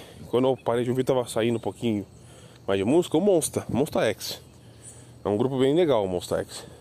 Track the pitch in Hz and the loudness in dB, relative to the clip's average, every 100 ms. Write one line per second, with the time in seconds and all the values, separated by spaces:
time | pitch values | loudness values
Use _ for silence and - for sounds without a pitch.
0 | - - 82 120 131 127 - 120 123 127 | -18 -18 -2 2 2 0 0 -2 0 0
1 | 127 127 117 117 117 113 104 - 120 104 | 2 0 0 0 0 0 -4 -4 -2 -2
2 | 95 - - - - - - 196 98 165 | -4 -14 -20 -20 -20 -12 -2 0 2 2
3 | 170 156 208 175 - 107 - 107 151 - | 2 0 2 2 2 -4 -4 -2 -2 0
4 | 123 98 - - - - - - - - | -2 -2 -8 -12 -16 -20 -20 -20 -20 -20
5 | - - 95 104 127 135 131 156 170 120 | -20 -8 -2 0 0 2 2 4 2 2
6 | 95 90 - 87 95 - - - | 0 -4 -2 -4 -4 -12 -16 -20